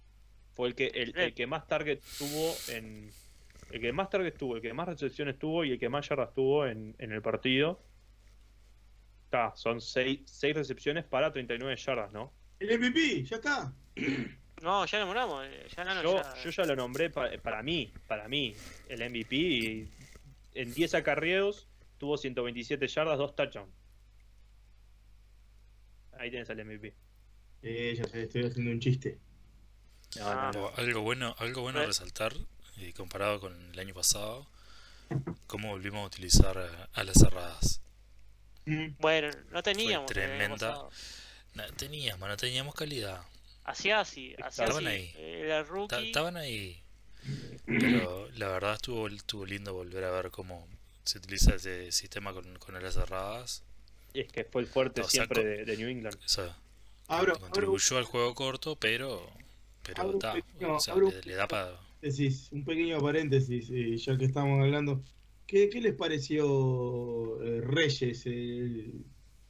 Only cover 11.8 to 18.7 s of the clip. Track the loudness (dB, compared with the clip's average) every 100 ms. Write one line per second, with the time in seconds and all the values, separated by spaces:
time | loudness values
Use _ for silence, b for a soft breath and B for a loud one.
11.8 | -2 -2 -4 -8 -10 -14 -20 -6 0 2
12.8 | 4 4 4 2 -2 -2 0 0 -2 -10
13.8 | -14 -4 -2 -2 -4 -10 -20 -6 0 2
14.8 | 2 0 0 0 -2 -4 -8 -14 -12 -8
15.8 | -4 0 4 2 0 -6 -4 0 2 2
16.8 | 0 0 0 0 -2 -2 -4 -4 -2 -2
17.8 | -4 -10 -6 -6 -2 -2 -2 -6 -14